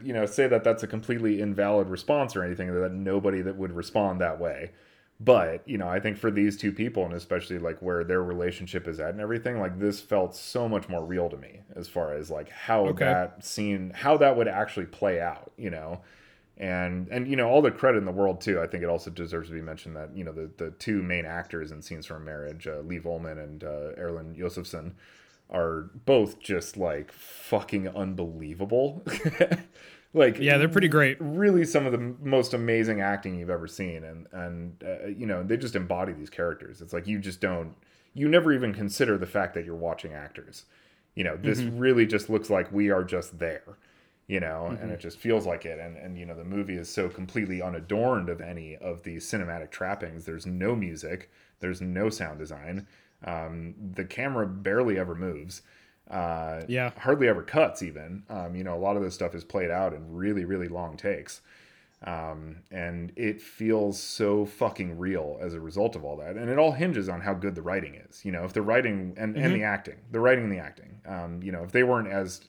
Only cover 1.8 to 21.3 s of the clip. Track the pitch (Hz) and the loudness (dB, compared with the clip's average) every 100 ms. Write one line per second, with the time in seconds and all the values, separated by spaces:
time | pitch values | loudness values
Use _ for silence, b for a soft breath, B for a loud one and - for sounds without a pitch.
1.8 | 92 92 - 147 127 98 90 90 90 90 | 2 -2 2 2 2 -2 -2 -2 -2 0
2.8 | 92 92 98 98 98 95 92 95 95 85 | 0 -2 0 2 2 0 -2 -4 -4 -6
3.8 | 85 110 98 92 85 78 85 71 87 b | -2 2 2 2 0 0 -4 -4 -10 b
4.8 | b b b - 113 117 82 82 - 107 | b b b 0 8 8 8 -2 -4 -4
5.8 | 87 92 107 101 113 101 104 101 101 98 | 0 0 0 0 0 4 4 2 -2 -2
6.8 | 117 107 87 85 - 90 - 90 82 80 | -2 0 -2 -2 -2 -4 -2 -6 -4 -4
7.8 | 90 87 85 92 90 87 87 87 90 92 | -2 0 2 0 0 -2 -2 -4 -6 -6
8.8 | 85 80 78 101 104 117 123 117 92 92 | -6 -6 -6 -4 -4 -2 -2 -2 -2 0
9.8 | 104 98 - 101 90 - - 127 117 101 | 0 0 2 2 2 -2 -6 -2 0 0
10.8 | - 87 80 90 85 71 69 - - 87 | -2 -4 -2 -2 -2 -4 -14 -20 -16 -14
11.8 | 85 90 78 76 78 78 78 - - 113 | -6 -2 -2 -2 -6 -8 -8 -8 2 4
12.8 | 95 92 - 90 90 - - - 104 98 | 4 4 4 4 2 -6 -10 -2 0 0
13.8 | 92 - 139 151 143 120 113 95 107 - | -4 0 6 8 8 8 4 2 -2 -2
14.8 | 87 - 101 85 85 76 - - 107 80 | -6 0 2 2 0 -4 -12 -10 -8 -6
15.8 | 78 92 b b b b b - 95 90 | -8 -10 b b b b b -8 -2 0
16.8 | 90 90 90 123 127 135 117 139 139 - | 0 -2 -2 -2 0 2 6 8 6 6
17.8 | 135 110 95 92 98 90 107 87 82 87 | 4 4 2 2 2 2 2 2 0 -2
18.8 | 85 82 - 85 85 85 82 82 80 82 | 0 -2 -2 -8 -6 -6 -6 -10 -10 -12
19.8 | 85 78 78 95 82 80 80 - 82 - | -12 -12 -12 -10 -10 -8 -10 -8 -10 -6
20.8 | - 101 90 87 80 | -2 0 2 -2 -2